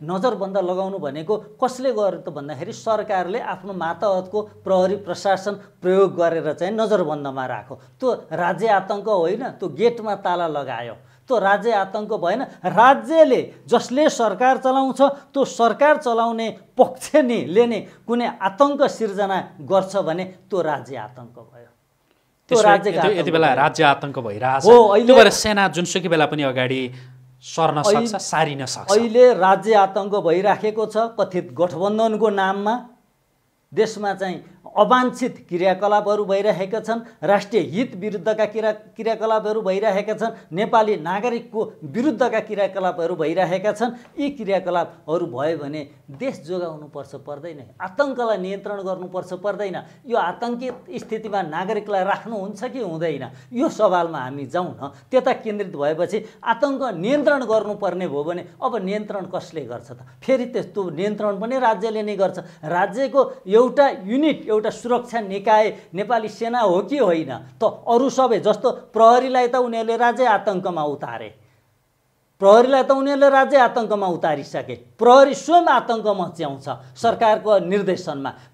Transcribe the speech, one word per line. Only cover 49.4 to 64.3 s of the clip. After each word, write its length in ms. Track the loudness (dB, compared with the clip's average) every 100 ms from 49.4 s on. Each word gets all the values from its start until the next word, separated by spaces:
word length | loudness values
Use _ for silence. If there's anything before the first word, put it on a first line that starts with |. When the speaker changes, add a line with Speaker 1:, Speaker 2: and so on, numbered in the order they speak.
| -6 -6 -6 -8 -12 -20 -4
Speaker 1:
यो 100 | -2
आतङ्कित 560 | -2 -4 -6 -6 -8 -12 -14 -14
स्थितिमा 460 | -8 -8 -6 -6
नागरिकलाई 600 | -4 -6 -4 -6 -2 -2
राख्नुहुन्छ 600 | 0 -2 -4 -8 -8 -10
कि 160 | -10 -8
हुँदैन? 500 | -8 -4 -6 -6 -10 -16 -12
यो 160 | -4 -4
सवालमा 500 | 0 2 2 0 -4
हामी 260 | -10 -10 -8
जाउँ 320 | -6 -6 -10
न। 80 | -14 -14 _
त्यता 220 | 0 2
केन्द्रित 420 | -2 -4 -8 -8 -4
भएपछि 500 | -4 -2 -4 -4 -8 -8
आतङ्क 400 | -4 -2 -2 -2
नियन्त्रण 600 | -6 -4 -2 0 2 0 0
गर्नुपर्ने 640 | 0 -2 -4 -4 -4 -6
भयो 160 | -6
भने 220 | -6 -8 -10 -8
अब 120 | -6 -4
नियन्त्रण 500 | -4 -6 -6 -10 -8
कसले 360 | -10 -10 -12
गर्छ 300 | -12 -14 -16
त? 80 | -20 -20 -10
फेरि 220 | 0 0 0
त्यस्तो 440 | -6 -6 -6 -6
नियन्त्रण 500 | -4 -4 -2 -4 -4
पनि 200 | -4 0
राज्यले 440 | 0 0 -2 -4
नै 120 | -6 -2
गर्छ। 240 | -2 -2 -12 -14
राज्यको 720 | -4 -2 -2 -2 0 2 0 -2 2
एउटा 420 | 4 4 4 2
युनिट, 600 | 2 -4 0 0